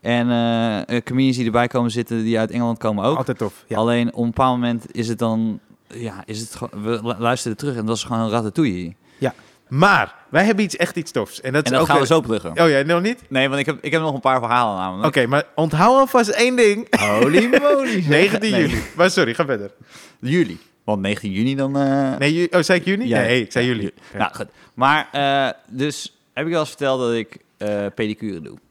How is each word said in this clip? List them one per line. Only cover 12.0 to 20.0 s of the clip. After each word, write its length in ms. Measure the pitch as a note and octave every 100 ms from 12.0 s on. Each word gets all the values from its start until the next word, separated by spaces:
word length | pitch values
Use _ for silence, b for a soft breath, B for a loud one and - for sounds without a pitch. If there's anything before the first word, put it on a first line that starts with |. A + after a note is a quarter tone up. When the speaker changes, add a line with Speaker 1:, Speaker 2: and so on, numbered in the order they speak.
Speaker 2:
een 60 | C3+
Speaker 1:
zo 140 | D#3+
pluggen. 400 | B2+ A2 F2 D#2+
Speaker 2:
Oh 80 | E3
ja, 120 | C#3
nog 200 | C#3+ E3+
niet? 200 | F#3+ A#3+ -
Speaker 1:
Nee, 180 | C3+ C3+
want 120 | C3+
ik 60 | C#3
heb, 120 | C#3+
ik 100 | D3+
heb 100 | D#3+
nog 120 | D#3+
een 60 | C3+
paar 200 | C3+ C3
verhalen 380 | A#2 A#2+ A#2 G2
namelijk. 280 | F#2 F#2 A2+ C#3+
Speaker 2:
Oké, 120 | A#2+
maar 160 | C#3+ D#3+ -
onthoud 420 | D#3+ D#3 G3 C4
alvast 320 | C4+ B3+ G#3+
één 260 | - A#3+ B3+
ding. 440 | A3 G3+ - -
Speaker 1:
Holy 480 | G#2 G#2 B2 D#3+ A#3 C4
moly, 300 | C#4+ C#4+ C4 G#3+
Speaker 2:
<laughs> 40 |
Speaker 1:
zeg. 60 | D#3+
Speaker 2:
Negentien 440 | D3 G3 G#3+ A3
Speaker 1:
Nee. 160 | G3+ D3
Speaker 2:
juli. 140 | A#2+ - -
Maar 140 | F3+
sorry, 240 | F#3 C3
ga 120 | A#2 D3+
verder. 260 | A#2+ G2+ _ B B